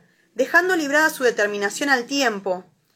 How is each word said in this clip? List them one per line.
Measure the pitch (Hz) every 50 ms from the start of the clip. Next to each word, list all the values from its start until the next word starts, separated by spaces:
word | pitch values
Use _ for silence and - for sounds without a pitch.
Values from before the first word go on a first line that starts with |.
| _ _ _ _ _ _ _
dejando | - 269 - - 339 359 370 370
librada | 330 302 269 285 302 311 311
su | 311 -
determinación | 254 240 - - 208 208 208 202 202 202 202 - 285 285
al | 269 247 240
tiempo. | 247 277 285 269 233 208 196 196 196 180 185 185 _ _ _ _ _ _